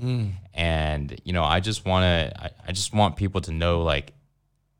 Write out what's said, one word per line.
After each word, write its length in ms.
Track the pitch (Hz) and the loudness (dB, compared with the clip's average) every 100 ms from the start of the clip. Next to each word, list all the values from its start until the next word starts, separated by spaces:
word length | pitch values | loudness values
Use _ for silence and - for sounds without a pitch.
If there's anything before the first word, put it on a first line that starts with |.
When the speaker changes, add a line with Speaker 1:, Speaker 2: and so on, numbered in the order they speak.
Speaker 1:
Mm. 300 | 123 123 104 92 - | -4 -2 -2 -6 -8
Speaker 2:
And, 680 | - 85 80 76 76 71 - | -2 0 2 0 -2 -4 -8
you 80 | 90 | -4
know, 120 | 87 | 0
I 160 | 76 90 | 2 2
just 240 | 104 104 | 0 -2
wanna, 480 | 92 92 90 85 78 - | 0 2 4 4 0 -6
I, 140 | 78 - - | -12 -12 -8
I 40 | |
just 200 | 92 - | -6 0
want 240 | 107 101 76 | 2 2 2
people 240 | 98 92 | -2 -2
to 100 | 80 | -4
know, 300 | 82 87 85 | 0 2 2
like, 300 | 82 71 - - _ _ _ _ _ _ | 2 0 -4 -16 _ _ _ _ _ _